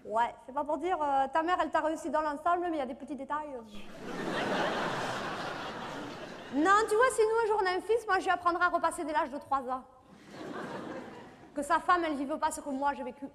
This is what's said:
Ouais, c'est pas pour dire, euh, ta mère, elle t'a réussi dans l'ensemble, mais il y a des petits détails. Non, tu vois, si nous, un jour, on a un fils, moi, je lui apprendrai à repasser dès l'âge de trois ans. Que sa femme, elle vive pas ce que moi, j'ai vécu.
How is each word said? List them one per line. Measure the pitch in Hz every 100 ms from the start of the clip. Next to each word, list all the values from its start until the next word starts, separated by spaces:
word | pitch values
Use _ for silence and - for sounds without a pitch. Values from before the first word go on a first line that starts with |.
Ouais, | 202 214 233 - -
c'est |
pas | 269
pour | 294 302
dire, | 339 349
euh, | 294 277 269
ta | 320
mère, | 320 311
elle | 311
t'a | 320
réussi | 302 320 320
dans | 302
l'ensemble, | 311 285 339 349 349
mais | 311
il |
y |
a | 262
des |
petits | 262 277 269
détails. | 269 294 302 254 220 208 - - - - - - - - - - - - - - - - - - - - - - - - - - -
Non, | 262 339 403 440
tu |
vois, | 427 508 -
si |
nous, | 440 453
un | 440
jour, | 427
on | 370
a |
un | 359
fils, | 349 480 440
moi, | 381
je |
lui | 311
apprendrai | 359 349 339
à | 349
repasser | 339 339 330
dès | 311
l'âge | 302 302
de | 277
trois | - 269
ans. | 247 254 - - - - - - - - - - - - - - - - - -
Que |
sa | 285 320
femme, | 320 359
elle | 330
vive | 277 277 311
pas | 311
ce | 302
que | 294
moi, | 269 285 277
j'ai |
vécu. | 254 233 277